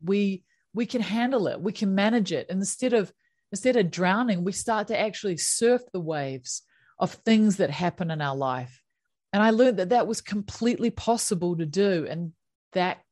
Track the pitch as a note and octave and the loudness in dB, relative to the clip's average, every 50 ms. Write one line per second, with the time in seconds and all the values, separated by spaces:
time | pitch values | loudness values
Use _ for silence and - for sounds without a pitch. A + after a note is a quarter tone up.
0 | D#3 E3+ G3+ G3+ G#3 G3 F#3+ F3+ _ _ _ _ _ _ - G#3 A#3+ - - B3 | -2 0 0 2 2 0 -2 -4 _ _ _ _ _ _ -4 -4 -4 -2 -2 -4
1 | G#3 F3 G3+ A#3 A#3+ B3 C4+ A#3+ F#3 D3 - - E3 F#3 F3+ - A3 G3 F#3+ G3 | -2 -2 -2 0 0 0 0 0 0 0 -2 -2 -4 -6 -4 -2 0 0 2 2
2 | G3+ A3 A3+ A#3+ G3 F#3 F3 C3 - - F#3 F#3+ G3 F#3 - - B3+ B3+ A#3 A3+ | 2 4 2 2 0 0 -2 -4 -4 -4 -4 -4 -4 -4 -4 -2 -2 2 2 2
3 | F#3+ - - _ _ _ _ _ _ _ - G3 - B3+ B3 A#3+ F#3+ E3 - E3+ | 0 -2 -6 _ _ _ _ _ _ _ -8 -2 0 2 2 4 2 0 0 0
4 | F3+ F3+ F#3+ A3 B3+ A#3+ G3+ F3 F3 F#3+ F#3+ - - - A3 G#3+ G#3 G#3 A3+ - | 0 2 2 2 2 0 0 0 -2 -4 -4 -4 -2 -2 -2 -2 -2 -2 -2 -2
5 | G3+ A3 - - - G3+ F3 D3 - - - - A3+ A#3 B3 B3 B3 - - F#3 | -2 -2 -4 -4 -6 -4 -4 -2 -2 -2 -2 2 2 4 4 2 0 -4 -8 -8
6 | E3+ D#3 D#3+ D3 C#3+ C3+ C3+ C3 B2+ - - - - _ _ _ _ _ _ - | -6 -4 -4 -4 -4 -6 -6 -8 -10 -10 -12 -12 -12 _ _ _ _ _ _ -4
7 | F#3 F3+ - - - A3+ A3 A3 G#3+ G#3+ F3+ - F3+ C#3 C#3+ C#3 F3+ F3 - - | -4 -4 -4 -2 0 4 4 6 6 4 4 2 0 0 0 0 -2 -2 -2 -4
8 | F3+ E3 D#3+ D#3 D3 C#3 C3+ C#3 C3+ C3 B2+ B2+ B2+ B2 - _ _ _ _ _ | -4 -4 -4 -4 -4 -4 -2 -2 -2 -2 -2 -4 -6 -10 -14 _ _ _ _ _
9 | _ _ _ _ _ _ - G3+ G#3+ A3+ A3 A3 B3+ B3+ A3+ F3+ F3+ F3+ A#3+ A#3+ | _ _ _ _ _ _ 0 2 4 4 6 6 6 4 4 2 0 2 2 2
10 | G#3 G3+ A3+ - - - G3+ G#3 G3+ - - - A#3 A#3+ A#3+ - A3+ A#3 A#3 - | 2 0 -2 -6 -6 -6 -6 -6 -6 -6 -6 -2 0 0 0 2 0 -2 -2 -2
11 | - - A#3 A3+ - - G#3 E3+ F3 F3 F3 E3 E3 D3+ D3 F#3 G3+ G3+ F#3 E3 | 0 0 0 0 0 -2 -2 -2 -2 -2 -2 -2 -4 -2 0 2 2 2 2 0
12 | D3 - C#3+ E3 F3 E3 E3 _ _ _ _ _ _ _ - F#3+ F3+ F#3 - - | -2 -4 -6 -8 -8 -10 -10 _ _ _ _ _ _ _ -2 -2 -2 -2 -2 -6
13 | _ _ | _ _